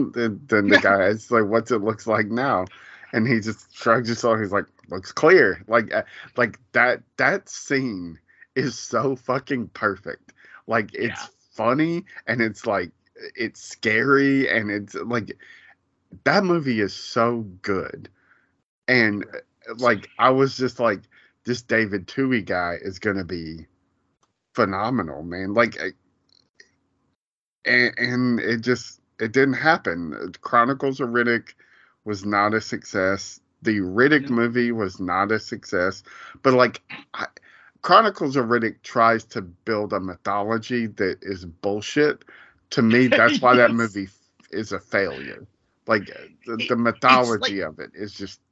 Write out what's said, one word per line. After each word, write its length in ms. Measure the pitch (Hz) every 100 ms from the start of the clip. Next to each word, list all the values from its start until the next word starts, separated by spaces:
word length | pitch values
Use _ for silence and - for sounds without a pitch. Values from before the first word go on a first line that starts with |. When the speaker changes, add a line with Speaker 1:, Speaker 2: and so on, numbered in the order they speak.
| 131
Speaker 1:
then, 280 | 120 117 98 -
then 200 | 110 101
the 60 | 98
Speaker 2:
Yeah. 60 |
Speaker 1:
guy 220 | 98 98 95
is 240 | 110 -
like, 160 | 117 104
"What's 260 | 113 113
it 120 | 117
looks 240 | 101 107 -
like 200 | 110 107
now?" 380 | 117 135 101 92 - - - -
And 140 | 117 113
he 120 | 117
just 360 | 104 107 - -
shrugs 340 | 120 113 113
his 120 | 117
shoulders. 260 | 120 110 101
He's 60 |
like, 140 | 98 80 _ -
"Looks 220 | 92 -
clear." 520 | - 214 185 113 85 95
Like, 260 | 117 110
uh, 100 | 107 - - - -
like, 240 | 120 - _
that, 320 | 123 123 117 _ -
that 300 | 131 196 -
scene 680 | - - 135 131 98 85 82 _ _ - -
is 220 | 135 113
so 380 | - 117 139 131
fucking 520 | - 131 - 135 104
perfect. 640 | - 107 95 82 - _ _ - - -
Like, 300 | 113 104 -
it's 260 | 113 -
Speaker 2:
Yeah. 60 | - _ _
Speaker 1:
funny, 540 | - 110 135 160 170 - - -
and 160 | 123
it's, 240 | 113 101 117
like, 260 | 98 90 _ _ - - -
it's 260 | 110 -
scary, 880 | - - 113 110 127 139 139 139 127
and 220 | 104 104
it's, 240 | 104 101 -
like, 420 | 107 120 104 - - - - _ _ _ _ 92 135
that 180 | 180
movie 380 | 190 170 139 110
is 120 | 98
so 520 | - - 123 117 120 107 92
good. 480 | - 95 71 - - _ _ _ _ _ _ _ -
And, 400 | 127 110 101 - - - _ 113 117
like, 320 | 123 107 - -
I 120 | 123
was 260 | 131 135 131
just 200 | 127 123
like, 260 | 117 95 - _ _ _ -
"This 160 | 123
David 440 | - 113 107 98 87
Twohy 380 | - 135 123
guy 340 | 95 90 87 87
is 180 | 98 92
gonna 240 | 107 98
be 440 | 87 90 80 82 80 _ _ _ _ _ _ _ _
phenomenal, 680 | - 104 95 110 127 82 69
man." 300 | 85 87 95
Like, 260 | 104 117 -
I, 120 | 92 - _ _ _ _ _ _ - _ _ _ _ _ _ _ _ _
and, 340 | - 123 123 -
and 420 | 123 123 127 117
it 160 | 101 117
just, 420 | 117 120 - - _ -
it 100 | 110
didn't 220 | 127 135
happen. 800 | 117 147 165 - 87 82 58 90 -
Chronicles 580 | - 120 120 131 139 135
of 120 | 131
Riddick 420 | 120 120 117 - - _ _ _ _
was 220 | 107 101 101
not 280 | 104 104
a 60 | 110
success. 800 | - - - 104 95 98 - - _ _
The 160 | 117 107
Riddick 500 | 90 95 135 147 139
Speaker 2:
No. 60 | 117
Speaker 1:
movie 380 | 117 120 120
was 260 | 117 98 92
not 320 | 92 90 101
a 80 | 110
success. 640 | - 110 - 92 90 95 - - - -
But, 120 | 135 127
like, 260 | 123 117 - - -
I, 140 | - - - _ - - _
Chronicles 520 | - 190 220 190 156 139
of 120 | 113
Riddick 340 | 120 113 -
tries 400 | - 123 117 113 -
to 160 | 117
build 520 | 92 87 - 107 104
a 60 | 101
mythology 880 | 92 90 - 101 104 113 113 123 113
that 320 | 95 95 -
is 240 | 90 98 87
bullshit. 800 | 80 101 104 - - 147 143 _ - - _ -
To 100 | -
me, 260 | 113 117 127
Speaker 2:
<laughs> 0 |
Speaker 1:
that's 320 | - 117 269
why 140 | 123 123
that 140 | 117
Speaker 2:
Yes. 80 | 117
Speaker 1:
movie 260 | 113 101
f-, 460 | 95 _ _ _ -
is 200 | 95 107
a 60 | 98
failure. 680 | - 104 95 67 69 50 - _ _ _ - 110
Like, 100 | 92
uh, 120 | - - _ -
the, 60 |
Speaker 2:
It, 40 | 113 -
Speaker 1:
the 40 | 120
Speaker 2:
it's 60 |
Speaker 1:
mythology 800 | 117 110 131 131 123 107 95 98
Speaker 2:
like 80 | 82
Speaker 1:
of 60 | -
it 120 | 64
is 200 | - 104
just 260 | - 98 - _